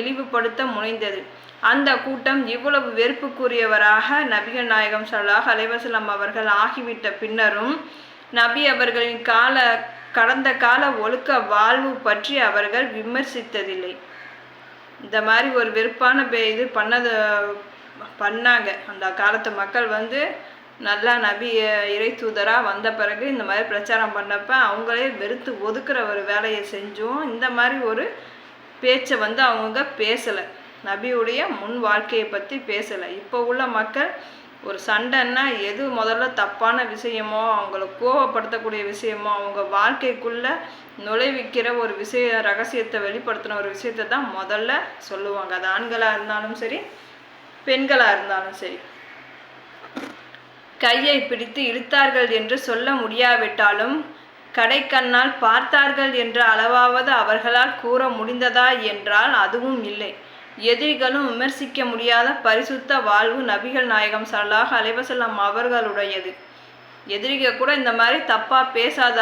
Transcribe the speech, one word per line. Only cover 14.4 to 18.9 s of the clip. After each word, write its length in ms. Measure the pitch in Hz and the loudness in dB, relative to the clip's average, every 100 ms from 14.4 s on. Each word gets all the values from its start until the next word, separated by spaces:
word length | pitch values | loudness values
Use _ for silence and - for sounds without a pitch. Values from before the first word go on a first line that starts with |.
| - - - - - - | -20 -20 -20 -20 -20 -20
இந்த 160 | 202 214 | -4 -2
மாதிரி 260 | 214 226 262 | 4 4 4
ஒரு 160 | 247 220 | 2 2
வெறுப்பான 560 | 220 233 233 247 277 247 | 0 0 2 4 4 2
பே-, 180 | 233 220 | 0 0
இது 120 | 220 254 | 0 -2
பண்ணது, 380 | 214 214 240 240 220 214 208 202 202 - - - - 160 - | -2 0 0 2 0 2 0 -2 -6 -12 -20 -20 -18 -18 -4
பண்ணாங்க. 480 | 208 226 247 233 208 - | -2 2 4 4 2 -6
அந்த 180 | - | -10